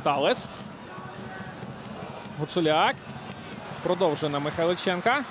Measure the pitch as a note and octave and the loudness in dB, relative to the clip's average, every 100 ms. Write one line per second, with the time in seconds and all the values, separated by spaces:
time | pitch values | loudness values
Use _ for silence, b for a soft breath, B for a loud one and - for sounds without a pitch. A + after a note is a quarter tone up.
0 | D#3 C#3 D#3 B3+ - - - - - - | 2 4 4 4 0 -4 -12 -14 -14 -12
1 | - - - - - - - - - - | -12 -10 -10 -10 -10 -10 -10 -10 -12 -12
2 | - - - - D3+ F3+ D#3+ D3+ G#3 C4+ | -10 -10 -10 -6 -2 2 6 6 6 2
3 | - - - - - - - - E3 F3+ | -8 -12 -10 -12 -12 -12 -10 -6 0 4
4 | F3+ C#3+ D3+ C#3+ D3 D3 E3 F3+ - F3+ | 4 4 0 0 -2 2 2 2 2 2
5 | A3 C4+ B3+ | 4 2 2